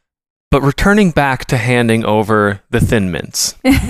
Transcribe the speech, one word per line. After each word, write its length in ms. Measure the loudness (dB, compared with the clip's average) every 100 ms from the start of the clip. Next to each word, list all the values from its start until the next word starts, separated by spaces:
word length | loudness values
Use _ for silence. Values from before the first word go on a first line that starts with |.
| _ _ _ _ _
But 120 | 0
returning 480 | 0 0 2 2 2
back 340 | 2 0 -2 -4
to 100 | -4
handing 460 | 0 0 2 0
over 580 | 0 0 0 0 0 -2 -4
the 100 | -2
Thin 280 | 0 0 -2
Mints. 460 | -4 -8 -6 -6 -4
<laughs> 60 | 0 0 2